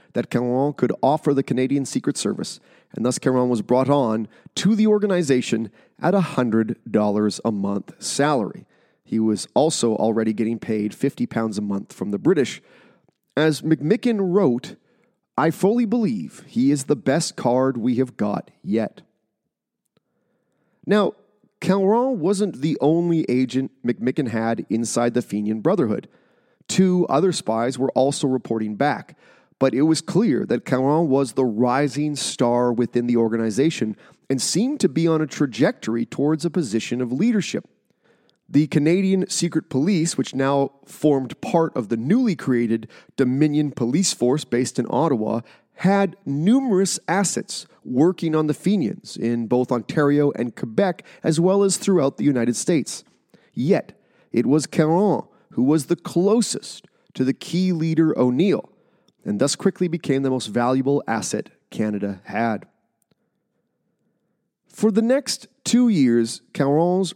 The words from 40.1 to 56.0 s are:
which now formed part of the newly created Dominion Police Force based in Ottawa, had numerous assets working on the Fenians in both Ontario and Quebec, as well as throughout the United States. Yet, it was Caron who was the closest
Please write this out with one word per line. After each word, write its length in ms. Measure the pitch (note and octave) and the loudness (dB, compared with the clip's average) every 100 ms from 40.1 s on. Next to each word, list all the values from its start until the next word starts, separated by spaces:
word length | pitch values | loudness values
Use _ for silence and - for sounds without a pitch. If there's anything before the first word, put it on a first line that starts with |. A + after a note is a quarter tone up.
| - | -2
which 180 | - | -4
now 380 | B2+ C3+ C#3 C3+ - _ | -2 0 2 0 -4 _
formed 540 | - D3+ C#3 B2+ - | -2 2 2 0 -8
part 360 | - E3+ E3 - | -2 0 0 -2
of 120 | G#2+ | -4
the 80 | A2+ | -4
newly 380 | B2 A3+ B3 | 0 2 2
created 540 | F3+ - B2 A#2 A2+ A2+ - - - | 0 0 0 2 -2 -4 -18 -20 -2
Dominion 540 | B2+ C3 D3+ D3 D3+ | 0 2 2 2 -2
Police 420 | - A#2+ C#3+ F#3+ | -2 -2 0 0
Force 320 | - B2 D3 | 0 0 0
based 340 | - A#2+ B2+ - | 0 -2 -2 -2
in 80 | A#2 | -2
Ottawa, 540 | A#2+ D#3+ B2+ G#2+ A2 - - _ | 0 0 0 -2 -4 -6 -20 _
had 420 | _ F3+ G3 G3 - - | _ 0 2 2 -2 -6
numerous 720 | C#3 E3+ B3+ C4+ F#3 G3 - - | -2 2 2 2 0 0 -2 -4
assets 580 | F3+ G3+ - - - - _ | -2 0 -4 -8 -12 -14 _
working 500 | - B2+ E3 F3+ E3 | -6 2 2 2 -2
on 140 | D#3 D#3 | 0 0
the 60 | |
Fenians 640 | D3 - G3+ A#2 - - - | 0 0 0 0 -4 -12 -6
in 300 | A2+ A#2+ A2+ | -4 -2 0
both 260 | B2 B2+ | 0 0
Ontario 580 | A#2+ - - C#3+ D3 D3 | -2 -2 0 2 2 2
and 220 | - A#2+ | 0 -6
Quebec, 500 | - A#2 A2 G3 F3 - - | -6 -4 0 0 -2 -12 -6
as 180 | - D#3+ | -2 2
well 220 | F3 G3 | 2 4
as 140 | G3+ F#3+ | 2 0
throughout 400 | - F#3 C#3 - | 0 2 2 0
the 80 | |
United 300 | B2 B2+ A#2 | 0 2 0
States. 480 | A#2 - E3+ - - - _ _ _ _ | -2 0 -2 -2 -10 -16 _ _ _ _
Yet, 440 | - C3+ F#3 - - _ _ _ | -6 0 0 -2 -16 _ _ _
it 160 | A#2 A#2 | -2 2
was 200 | D3+ C3+ | 2 0
Caron 560 | - D#3 E3+ G#3 C#3 - _ _ | 0 2 4 2 0 -4 _ _
who 100 | - | -2
was 240 | B2+ D#3 C3+ | 2 2 0
the 100 | |
closest 920 | F3 | -4